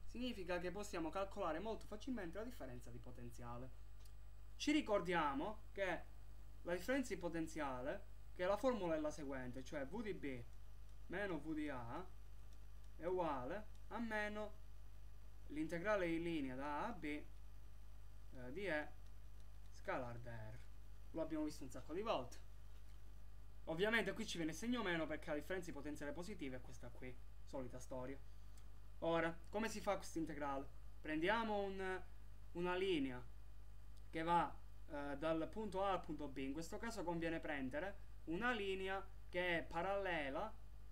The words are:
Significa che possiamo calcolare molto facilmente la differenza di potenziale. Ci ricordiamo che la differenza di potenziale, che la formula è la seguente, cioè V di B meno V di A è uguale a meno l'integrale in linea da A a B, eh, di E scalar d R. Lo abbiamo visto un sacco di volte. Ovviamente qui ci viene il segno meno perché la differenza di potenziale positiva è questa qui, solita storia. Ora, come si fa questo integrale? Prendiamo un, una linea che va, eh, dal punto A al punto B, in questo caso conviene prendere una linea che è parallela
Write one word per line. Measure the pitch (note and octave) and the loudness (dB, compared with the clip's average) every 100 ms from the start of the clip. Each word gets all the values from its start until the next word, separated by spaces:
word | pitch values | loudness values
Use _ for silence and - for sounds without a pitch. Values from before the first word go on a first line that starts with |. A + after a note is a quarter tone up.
Significa | - A3 B3 G#3+ E3+ F3+ | -4 -2 -2 -2 0 2
che | F3+ | 2
possiamo | F3+ G3+ F#3 D#3+ | -2 -2 0 2
calcolare | F#3 G3 G#3 F3+ D#3 | 2 0 2 2 2
molto | G#3+ G#3+ - | 0 -2 -4
facilmente | G#3+ - A#3+ F3 F3+ | -4 -2 -2 -2 -4
la | |
differenza | A#3 - C3 B2 A#2+ | -4 -4 -6 -6 -6
di | A#2+ | -6
potenziale. | A#2+ A#2+ A#2+ - A#2+ A#2+ B2+ - - - - - - - - | -6 -6 -6 -6 -6 -4 -6 -6 -6 -6 -6 -6 -6 -6 -6
Ci | - - | 2 6
ricordiamo | D4+ G#3+ G3+ E3+ E3+ D3+ C#3 F#3 G#3+ - | 6 8 4 6 6 6 4 0 -2 -6
che | - F#3+ E3 - - - - - - | 0 2 2 -2 -8 -6 -6 -8 -4
la | - | 0
differenza | F3 F3 C#4 B3+ | 2 4 4 4
di | F3+ | 2
potenziale, | E3+ E3 D#3+ E3 C#3+ B2+ C3 G3 - - - | 2 2 0 0 0 0 0 -2 -4 -8 -6
che | - F3+ | 2 4
la | G3+ | 6
formula | C4 A#3 F3 | 6 6 4
è | D#3+ | 4
la | D3+ | 4
seguente, | - C#3 C3+ B2+ C3 | 0 -2 -2 -2 -4
cioè | - D3+ | -4 -2
V | C3+ G3 | -2 -2
di | G#3+ | -2
B | E3+ C#3+ B2+ A2+ - - - - - - | -2 -2 -4 -6 -8 -8 -8 -8 -8 -4
meno | F3 G3+ D#3+ | -2 0 0
V | D3 | 0
di | D#3 D3+ | 0 0
A | C3 A#2 C#3 F#3+ - - - - - - - - - | -2 -2 -4 -6 -8 -8 -8 -8 -8 -8 -8 -8 -2
è | |
uguale | D#3+ F#3 E3 C#3 B2 G3 G#3+ - - | 2 4 6 4 2 -2 -2 -6 -4
a | G#3+ | 0
meno | A#3 G#3+ G#3 G#3+ G#3 - - - - - - - - - - | 2 2 2 0 -2 -4 -6 -6 -8 -8 -8 -8 -8 -8 -4
l'integrale | D3 D#3 E3+ F#3+ G#3 F3 | 0 2 2 4 6 6
in | E3 | 4
linea | E3+ D#3+ C3+ | 2 2 0
da | B2+ C#3+ D4 | 0 0 0
A | G#3 | 0
a | |
B, | G#3+ | 0
eh, | D3+ D3+ - - - - - - - - - - - - B2 | -2 -2 -4 -8 -8 -8 -8 -8 -8 -8 -8 -8 -8 -6 -4
di | D3 | -2
E | G3+ D3+ D3+ - - - - - - - - | 2 2 2 -4 -8 -8 -6 -6 -6 -8 -8
scalar | - - E3+ B2 A#2 | -4 0 0 0 -4
d | A#2+ | -4
R. | A#2 A2 A2+ - - - - - | -6 -6 -6 -8 -8 -8 -8 -4
Lo | D#3+ | -2
abbiamo | D#3 D#3 | 0 2
visto | D3+ D3+ | 0 0
un | C3 | -6
sacco | C3+ - | -6 -4
di | E3 | 0
volte. | A3 E3 B2 - - - - - - - - - - - - - | 2 2 0 -6 -8 -8 -8 -8 -8 -8 -8 -8 -8 -8 -8 -6
Ovviamente | - D#3+ G#3 A3+ F#3+ | -2 2 4 6 4
qui | G3 A3+ | 0 0
ci | E3+ | 0
viene | D#3+ | 0
il | E3 | 0
segno | A#3 B3 | 0 2
meno | G#3 D4 - | 4 4 2
perché | D4+ - | 0 0
la | D3+ | 0
differenza | C#3+ F#3+ E3+ | 0 -2 -2
di | C#3 | -4
potenziale | C#3+ D3 D3 | -4 -4 -4
positiva | D3 F3+ G3+ C#3 B2+ | -4 -4 -4 -4 -4
è | |
questa | - - B2 | -6 -8 -8
qui, | - B2+ B2 - - | -6 -6 -6 -8 -8
solita | - C#3 B2+ B2+ | -6 -4 -4 -6
storia. | - B2+ B2+ C3+ - - - - - - - - | -6 -4 -4 -4 -8 -8 -10 -10 -8 -8 -8 2
Ora, | E3 E3 E3 E3+ - | 6 6 6 2 -2
come | G3+ A3 | 0 2
si | G#3+ | 2
fa | G3+ F#3+ | 2 2
questo | - E3+ | 2 0
integrale? | D#3 C#3+ C#3+ C#3 C#3 - - - | 0 0 2 2 0 -6 -6 -6
Prendiamo | D#3 D#3 E3+ A3 A3 G#3 | 0 4 6 6 4 2
un, | G3 F#3+ F#3+ F#3 - - - - - | 2 0 0 0 -4 -8 -8 -8 -6
una | E3+ F3+ F3+ | 0 2 4
linea | G3 E3+ C3+ B2 A#2 - - - - - - - - | 6 6 4 0 -6 -8 -8 -8 -8 -8 -8 -8 -4
che | D#3+ | 0
va, | D#3+ E3+ D#3 - - - - | 6 8 8 2 -8 -8 -6
eh, | D3 C#3+ C#3 | -4 -2 0
dal | D#3+ D#3+ D#3+ | 4 4 2
punto | G#3 G#3+ F#3 | -2 -2 2
A | G3 | 4
al | F3+ | 2
punto | - D3 D3 | 0 -4 -2
B, | C3 | -2
in | C3+ | -2
questo | C#3+ E3 G#3 | -2 -2 -4
caso | A#3 G#3+ | -4 -2
conviene | E3+ E3+ E3 E3 | 0 2 2 0
prendere | D#3+ C#3+ C3 C#3+ F#3 G3+ - - | 0 -2 0 0 -2 -2 -6 -8
una | - E3+ A#3+ | -2 2 4
linea | A#3 G3 F#3+ F#3+ F#3+ F#3 - - | 2 2 2 2 0 -2 -6 -4
che | F3+ F3+ E3+ | 0 4 4
è | |
parallela | E3 E3 F3+ G3+ F#3+ E3+ C#3+ D3 G#3+ - - - - | 2 0 4 4 4 2 2 0 -2 -4 -8 -8 -8